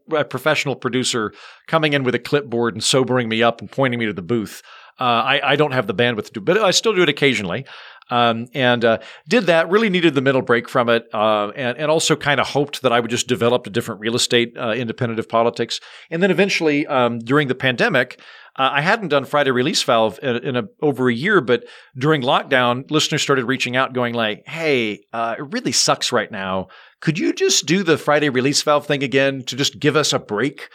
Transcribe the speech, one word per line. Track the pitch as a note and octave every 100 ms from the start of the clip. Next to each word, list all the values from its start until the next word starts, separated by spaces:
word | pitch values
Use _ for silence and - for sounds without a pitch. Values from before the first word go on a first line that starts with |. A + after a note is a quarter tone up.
| - D#3
a |
professional | C3+ C3 D#3 D3 D3 B2
producer | C3 B2+ A#2+ B2 G#2 - - - -
coming | E3 D#3
in | C#3+ B2+
with | A#2+
a |
clipboard | - C#3+ C#3+ A#2 A#2
and | G#2+
sobering | - C3+ A#2+ B2+ A#2
me | A2+
up | A#2 -
and | G2+
pointing | - C3+ A#2+
me | A2
to |
the | G2
booth. | E2+ A#2+ G2 - - - - -
Uh, |
I, | B2 A#2 C3 C#3
I | C3+ D3
don't | D3+
have | C3 G2+
the |
bandwidth | G2 A#2+ A2 -
to |
do, | A2
but | G2+ F#3+
I | G3+
still | F3 A3+
do | F#3+
it | E3
occasionally. | D3 C#3+ A2 F#2+ G2+ C3+ - - - -
Um, | B2 A#2+ A2+ A#2+
and, | D3 B2 A#2+ A2+
uh, | A2 - - -
did | A#3 F3
that, | E3 E3
really | G3+ A3+
needed | F3+ E3
the | C#3
mental | C3 C3
break | B2 A#2+ A#2
from | C3+ A#2+
it, | A#2 -
uh, | A2 A2 G#2+ G#2 C#3+
and, | B2 B2
and | D3+
also | D#3+ - D3+
kinda | C#3+ C3+
hoped | - C#3 C#3+ -
that | B2
I | A#2+
would | A#2
just | A#2 -
develop | B2 A#2 B2 A2
a |
different | G#2 A#2+ G2+
real | G#2+ A#2
estate, | - B2 A#2 -
uh, | B2 A2+
independent | A#2 - A#2+ A2
of | A2
politics. | A#2 A#2 A2+ A#2 - - - -
And | E3
then | G3
eventually, | E3 G3 - D#3+ C#3+ D3+
um, | C3+ A#2+ A#2
during | A#2 C#3+ C#3+
the | -
pandemic, | C3 A#2+ A3+ C#3 B2+ - - - - -
uh, | C3+
I | C#3+
hadn't | D#3+ A3 F3+
done | C#3+
Friday | B2 D3 C3+
Release | B2 C3+ -
Valve | - A#2 A2 -
in, | C#3 A#2+
in | - B2
a, | A2 _
over | D3+ B2+ B2+
a |
year, | A#2 G#3 G3
but | B2 A#2+ A#2+ - - C3
during | D3 D#3
lockdown, | B2 F3 D#3+ C3+ B2 A#2+ C#3
listeners | D3+ - D3+
started | - C3+ A#2
reaching | B2+ B2+ B2+
out | C3
going | B2+ A#2+
like, | A#2 A2 G#2 -
"Hey, | D#3+ D#3+ C3 A2 G2 _
uh, | A#2 A#2 A2
it | C#3+
really | A#3 B3
sucks | A#2 - C#3 -
right | A#2+ G#2
now. | G#2 F#2+ F#2+ F2+ - - _
Could | - D#3+
you | D4+
just | - F#4+ - C#3+
do | F#3
the | E3+ C#3+
Friday | - D3 D3
Release | B2+ C3 C#3
Valve | - D3 D3
thing | C#3+
again | C3+ C3+ C#3 C3+ B2+
to | B2+
just | C#3 G2+
give | D3 C#3+
us | C#3+
a | C#3
break | - G#2 C#3 - -